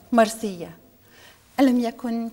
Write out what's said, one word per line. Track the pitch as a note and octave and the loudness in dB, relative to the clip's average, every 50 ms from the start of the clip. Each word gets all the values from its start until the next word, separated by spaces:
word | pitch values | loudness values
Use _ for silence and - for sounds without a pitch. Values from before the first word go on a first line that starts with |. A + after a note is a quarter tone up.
| - - | -10 0
مرسية. | - A#3 A3+ G#3+ A3+ - - G#3 F#3+ E3+ - E3 E3 - - _ _ _ _ _ - - - - - _ _ _ _ - | 2 4 4 2 0 -4 -8 -8 -8 -8 -12 -14 -16 -20 -20 _ _ _ _ _ -20 -20 -20 -20 -20 _ _ _ _ 2
ألم | C#4 C4 B3 B3 | 2 4 4 2
يكن | A#3+ A3+ A#3 A#3 - A#3+ A3+ A#3 A#3 A#3 | 0 -2 -4 -6 -8 -6 -6 -6 -6 -8